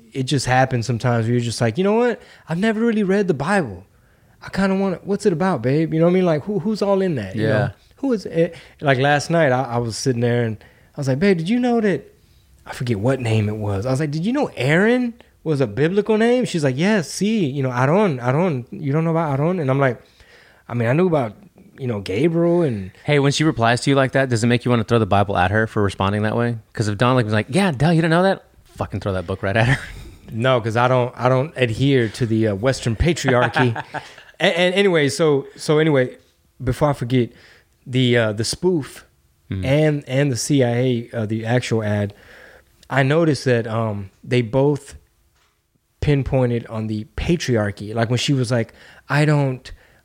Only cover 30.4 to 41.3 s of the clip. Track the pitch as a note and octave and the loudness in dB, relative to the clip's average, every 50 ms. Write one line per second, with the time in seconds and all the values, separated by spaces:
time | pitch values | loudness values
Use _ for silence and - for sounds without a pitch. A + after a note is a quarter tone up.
30.4 | A#2 C3 C3 A#2+ G#2+ A2+ G#2+ A#2 B2 B2+ C3 B2+ A#2+ B2 - B2 B2 B2+ C3 C3 | 0 2 2 0 0 0 0 2 2 2 2 2 0 -2 -4 -2 0 0 2 0
31.4 | C3+ E3 - - B2+ A2+ A2 A2+ C3 C#3+ C#3 B2+ A#2 G#2+ - - B2+ G#2+ A2 A2 | 0 -2 -2 -2 -2 -2 0 0 2 2 2 2 2 0 -2 -4 -2 0 0 2
32.4 | A2 G#2+ G2+ F#2+ G#2+ C3+ B2+ - - B2 A2 - - C#3 - - - C3+ B2 A#2+ | 2 0 0 0 -2 -2 -2 -2 -2 -4 -2 0 0 0 0 0 0 0 2 2
33.4 | B2 A#2+ - D#3 C#3+ B2 A2+ - - - - D3 - - - - - - - - | 2 2 2 2 0 0 0 -4 -8 -10 -12 -14 -14 -16 -20 -20 -20 -18 -6 -2
34.4 | D#3+ F#3+ F3 E3+ F3+ F3+ F3+ G3 G3+ G3 F3 D#3+ C#3+ C3+ - - E3+ D#3 D3 C3+ | 0 0 2 2 2 2 2 2 2 4 4 2 2 0 0 0 2 2 2 0
35.4 | C3+ - - - - - D#3 D3+ D#3+ D#3+ D3 C3 B2+ A#2+ - - _ _ _ _ | -2 -6 -14 -8 -2 0 2 2 4 4 4 2 2 0 -4 -14 _ _ _ _
36.4 | _ _ _ - B2+ C3 B2 - D#3 D3 C3+ - C3 A#2 C3 B2+ A#2 A2 - - | _ _ _ -8 -4 -4 -2 0 0 0 0 -2 -2 0 0 0 0 0 -4 -14
37.4 | - - - _ _ _ _ _ - C#3+ B2 C3 B2+ B2 A#2+ A#2+ A2+ G#2+ G#2 G#2 | -20 -20 -20 _ _ _ _ _ -10 -4 0 2 2 4 4 2 2 0 0 -2
38.4 | A2 - - - - F3+ F#3 D#3+ B2 - - - - _ _ _ _ _ _ _ | -4 -4 -4 -2 0 0 0 0 -2 -6 -12 -20 -20 _ _ _ _ _ _ _
39.4 | _ - - F#2+ F#2 C3 C#3 D3+ D#3 D#3 D3+ C#3+ C#3+ - C3 C3+ C#3+ C#3+ B2+ A2+ | _ -8 -6 -4 -2 0 2 4 4 2 2 0 -4 -2 0 0 0 0 0 -2
40.4 | - - D3+ C#3 B2 A#2+ A#2+ A#2+ B2+ C3 B2 A#2 A#2 - - A#2 A2 G2+ | -2 0 2 2 2 2 2 0 0 0 0 -2 -4 -6 -6 -6 -4 -4